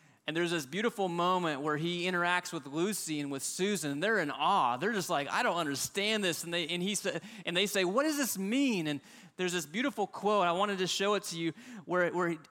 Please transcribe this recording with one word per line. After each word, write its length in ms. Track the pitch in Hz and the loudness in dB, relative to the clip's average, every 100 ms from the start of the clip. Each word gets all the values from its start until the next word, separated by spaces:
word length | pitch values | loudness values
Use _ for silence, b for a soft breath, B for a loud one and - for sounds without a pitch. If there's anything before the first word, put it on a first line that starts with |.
| b b - | b b -4
And 80 | |
there's 180 | 160 170 | 0 0
this 120 | 170 | 0
beautiful 460 | 127 170 220 208 190 | -2 -2 -2 0 -2
moment 500 | 170 175 185 170 139 | 2 2 4 2 -2
where 160 | 151 147 | -2 0
he 300 | 170 175 180 | -2 -2 0
interacts 400 | 175 175 180 - | 0 2 2 0
with 160 | 165 135 | -8 -6
Lucy 540 | 147 190 202 - 151 | -2 -2 -2 -4 -4
and 100 | 143 | -4
with 120 | 135 | -4
Susan, 480 | - - 196 196 147 | -6 -2 0 0 -2
and 120 | 143 | -2
they're 180 | 196 220 | 0 2
in 100 | 147 | 0
awe. 480 | 135 160 196 127 123 | 0 2 4 4 2
They're 160 | 190 | 0
just 160 | 220 165 | -2 0
like, 200 | 156 139 | 0 0
"I 120 | 185 | 0
don't 160 | 240 170 | 2 2
understand 680 | 151 135 - 196 202 220 | 0 -2 -2 -2 0 2
this." 200 | 190 151 | 0 -2
And 100 | 165 | -2
they, 120 | 170 160 | -4 -2
and 160 | 175 | -2
he 120 | 185 | 0
sa-, 240 | 202 196 160 208 226 | 0 -2 -4 -8 -10
and 100 | 170 | -2
they 120 | 170 202 | 0 2
say, 180 | 202 | 2
"What 200 | 180 220 | 2 2
does 120 | 311 294 | 2 0
this 220 | 254 180 | -2 -2
mean?" 480 | 190 247 277 202 156 | 0 2 4 2 0
And 160 | 143 B B B - | -4 B B B -4
there's 160 | 185 | -2
this 140 | 175 147 | -2 -4
beautiful 400 | 180 269 220 196 | -2 -2 -2 -6
quote. 400 | - 202 208 175 | 0 2 4 4
I 60 | |
wanted 260 | 170 208 190 | 2 2 0
to 80 | 180 | 0
show 260 | - 202 | 0 2
it 120 | 202 | 0
to 120 | - 165 | -2 -4
you 160 | 165 B B 226 | -4 B B -16
where, 260 | 160 180 175 | -2 2 2
where 260 | 175 170 160 - | 2 0 -2 -4